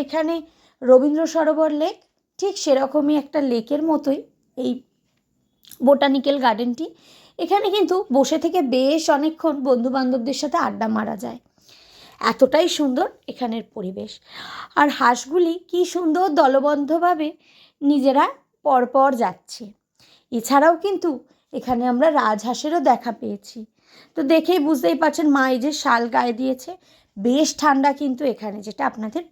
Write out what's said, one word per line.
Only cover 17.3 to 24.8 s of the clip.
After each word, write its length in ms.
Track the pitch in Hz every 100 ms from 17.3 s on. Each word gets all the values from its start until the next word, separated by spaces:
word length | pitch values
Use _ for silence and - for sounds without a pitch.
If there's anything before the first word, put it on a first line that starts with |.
| 339 _ _ _ _
নিজেরা 420 | 285 294 269 269 370 554 _ _
পরপর 440 | 294 254 247 269 277 247
যাচ্ছে। 420 | 196 180 _ - 208 _ _ _ _ _ _
এছাড়াও 420 | 240 226 277 311 339
কিন্তু 260 | 392 370 349 254 _ _ _
এখানে 300 | 262 240 240 247
আমরা 160 | 247 320
রাজহাঁসেরও 720 | 294 220 214 220 247 302 339 285
দেখা 220 | 233 240
পেয়েছি। 460 | 220 226 202 - 233 220 _ _ _ _ -
তো 40 | 277
দেখেই 280 | 320 320 359 285
বুঝতেই 300 | 277